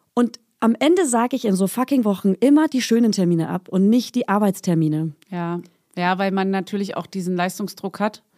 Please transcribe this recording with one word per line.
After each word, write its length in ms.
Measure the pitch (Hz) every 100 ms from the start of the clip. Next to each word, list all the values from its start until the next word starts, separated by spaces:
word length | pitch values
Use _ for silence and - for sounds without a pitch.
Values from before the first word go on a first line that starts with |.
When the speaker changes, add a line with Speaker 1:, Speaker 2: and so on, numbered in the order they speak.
| _
Speaker 1:
Und 260 | - 240 - _ _
am 160 | 226 226
Ende 280 | 285 359 330
sag 260 | 233 240
ich 120 | 262 226
in 100 | 190
so 120 | 190
fucking 360 | - 254 277
Wochen 300 | 214 190 202 190
immer 280 | 262 294 311
die 140 | 262
schönen 320 | - 226 240
Termine 340 | 196 175 170 160
ab 220 | 175 -
und 180 | 185 196
nicht 280 | 240 226 247
die 120 | 240
Arbeitstermine. 840 | 196 208 190 - 165 156 151 160 147 _
Speaker 2:
Ja. 320 | 180 170 175 - _ _ -
Ja, 200 | 175 185
weil 140 | 196
man 180 | 190 190
natürlich 480 | 190 185 208 196 -
auch 80 | 170
diesen 320 | 190 180 180
Leistungsdruck 640 | 180 - 202 - 196 -
hat, 200 | 208 214 _